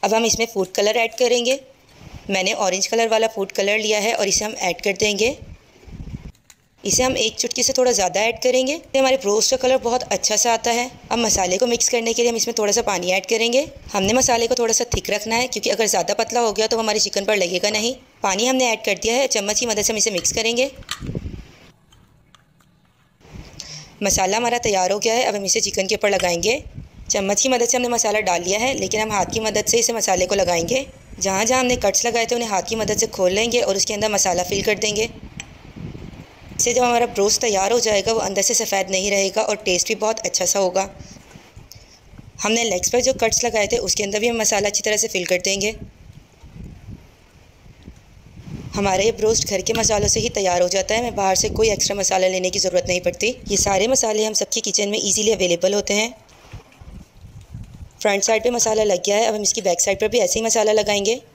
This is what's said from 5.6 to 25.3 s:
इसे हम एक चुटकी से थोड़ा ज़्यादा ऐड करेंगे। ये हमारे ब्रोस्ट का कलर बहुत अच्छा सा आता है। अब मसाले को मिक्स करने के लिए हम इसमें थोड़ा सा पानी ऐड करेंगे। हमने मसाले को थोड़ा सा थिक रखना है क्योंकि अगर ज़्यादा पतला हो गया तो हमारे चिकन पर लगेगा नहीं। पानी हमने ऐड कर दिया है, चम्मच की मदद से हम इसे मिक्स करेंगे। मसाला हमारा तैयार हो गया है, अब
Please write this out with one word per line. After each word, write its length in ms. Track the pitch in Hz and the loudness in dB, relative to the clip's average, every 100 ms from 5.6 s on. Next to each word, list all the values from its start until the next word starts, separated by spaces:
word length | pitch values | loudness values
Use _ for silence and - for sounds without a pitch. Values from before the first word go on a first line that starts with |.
| _ - - - - - - - _ - _ _ | _ -20 -20 -16 -12 -12 -14 -20 _ -20 _ _
इसे 200 | - - | -4 0
हम 120 | 254 262 | 0 0
एक 180 | 220 - | -2 -2
चुटकी 280 | 240 - | -4 -2
से 100 | 247 | -2
थोड़ा 180 | - 254 | 2 2
ज़्यादा 300 | 233 180 180 | 2 0 0
ऐड 160 | 220 233 | 0 0
करेंगे। 320 | 254 254 262 | 0 2 0
ये 260 | 320 - 269 | -4 -2 0
हमारे 180 | 262 262 | 2 2
ब्रोस्ट 340 | 202 208 - | 2 0 2
का 60 | 254 | 0
कलर 200 | 254 262 | 2 2
बहुत 240 | 233 247 - | 2 -2 -2
अच्छा 300 | 190 - 214 | -2 0 0
सा 160 | 240 | 2
आता 180 | 226 240 | 2 0
है। 180 | 233 247 - - | 0 -2 -8 -6
अब 80 | 233 | -2
मसाले 380 | 226 190 185 185 | 0 0 0 2
को 100 | 247 | 0
मिक्स 220 | 233 - | 0 0
करने 240 | 240 226 | 0 0
के 80 | 233 | 0
लिए 100 | 240 | 0
हम 60 | 233 | 0
इसमें 160 | 233 226 | -2 0
थोड़ा 140 | 208 | 0
सा 100 | 202 | 2
पानी 280 | 226 190 180 | 0 -2 0
ऐड 160 | 190 190 | 0 0
करेंगे। 400 | 226 233 247 311 - - | 0 2 2 0 -8 -6
हमने 200 | 208 190 | -2 2
मसाले 340 | 240 262 233 226 | 2 4 2 2
को 80 | 254 | 2
थोड़ा 180 | 233 | 2
सा 120 | - 240 202 | 0 0 -4
थिक 140 | - | -2
रखना 260 | 202 220 226 | -4 0 0
है 120 | 247 | 0
क्योंकि 220 | 220 - | -2 -2
अगर 160 | 202 214 | 0 2
ज़्यादा 260 | 208 170 | 2 0
पतला 260 | 202 226 240 | -2 0 2
हो 120 | 233 | 0
गया 140 | 202 220 | 2 0
तो 100 | 226 | 0
हमारे 200 | 220 214 | 0 0
चिकन 260 | - 208 202 | 0 0 0
पर 120 | 208 | 0
लगेगा 320 | 175 180 208 | 0 0 0
नहीं। 240 | 214 226 262 - _ | 0 -2 -4 -12 _
पानी 240 | 202 190 240 | -2 0 2
हमने 180 | 262 247 | 2 2
ऐड 160 | 220 220 | 0 -2
कर 100 | 190 | 0
दिया 200 | 214 240 | 0 2
है, 120 | 262 | 2
चम्मच 320 | 220 202 214 | 0 0 -2
की 60 | 240 | 0
मदद 160 | 214 | 0
से 120 | 208 | 0
हम 40 | 220 | 0
इसे 140 | 202 | -2
मिक्स 200 | 185 - | 0 -2
करेंगे। 400 | - 220 233 269 - - - - - - - - - - _ _ _ _ _ _ - _ _ _ _ _ _ _ _ - - - - - - - - | 0 0 0 -2 -4 -14 -10 -8 -8 -8 -14 -18 -20 -20 _ _ _ _ _ _ -20 _ _ _ _ _ _ _ _ -20 -20 -20 -18 -16 -16 -20 -4
मसाला 340 | 202 185 190 214 | -2 2 2 2
हमारा 200 | 240 240 | 0 0
तैयार 320 | 233 190 185 | 0 2 2
हो 80 | 202 | 2
गया 140 | 208 | 2
है, 100 | 226 | 2
अब 120 | - | 0